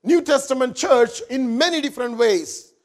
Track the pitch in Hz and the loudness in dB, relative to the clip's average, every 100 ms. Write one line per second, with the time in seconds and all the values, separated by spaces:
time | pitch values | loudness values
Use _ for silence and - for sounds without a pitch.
0 | 214 339 330 285 - 262 254 - 359 254 | 2 2 4 0 0 -2 -2 -2 2 4
1 | 233 - - 262 247 233 339 330 277 - | 4 -2 -8 -4 -2 0 0 0 -4 -6
2 | 240 233 233 185 151 - - _ | -8 0 2 2 -4 -14 -18 _